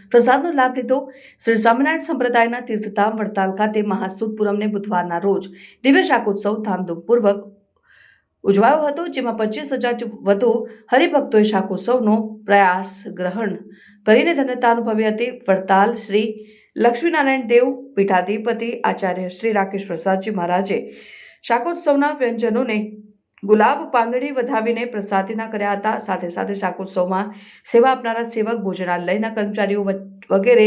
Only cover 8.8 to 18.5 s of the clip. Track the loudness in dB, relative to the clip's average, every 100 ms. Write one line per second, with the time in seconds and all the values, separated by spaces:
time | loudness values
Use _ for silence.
8.8 | 0 -2 -6 -4 -4 -2 -4 -4 -6 -4
9.8 | -2 -4 -8 -6 0 2 2 0 -4 -12
10.8 | 0 2 4 2 2 4 4 2 -2 -4
11.8 | -2 0 2 0 -2 -10 2 4 4 2
12.8 | -4 -12 -14 -8 -6 -4 -6 -6 -12 -20
13.8 | _ _ 4 4 4 0 -2 0 2 2
14.8 | 0 0 0 0 -4 -4 0 0 4 4
15.8 | 4 0 -2 0 0 -6 -16 -20 _ 0
16.8 | 2 2 0 2 2 0 2 4 4 -2
17.8 | -6 -2 2 2 0 -4 -4